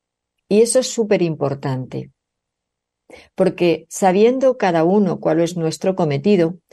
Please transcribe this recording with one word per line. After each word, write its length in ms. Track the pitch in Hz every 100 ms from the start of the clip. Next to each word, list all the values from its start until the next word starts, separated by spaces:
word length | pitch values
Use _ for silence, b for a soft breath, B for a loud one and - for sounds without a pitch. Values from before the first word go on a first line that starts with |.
| _ _ _ _ _
Y 120 | 202
eso 160 | 233 262
es 120 | 247
superimportante, 1160 | - 214 190 170 147 139 139 143 131 127 131 135 _ _ _ _ _ _ _ _ _ _ B B -
porque 500 | 185 185 175 160 -
sabiendo 680 | - 190 185 226 262 262 254
cada 260 | 190 165
uno 360 | 165 208 185 -
cuál 220 | 160 160
es 140 | 170 175
nuestro 400 | 160 - 190 185
cometido, 600 | 160 139 202 196 165 180 _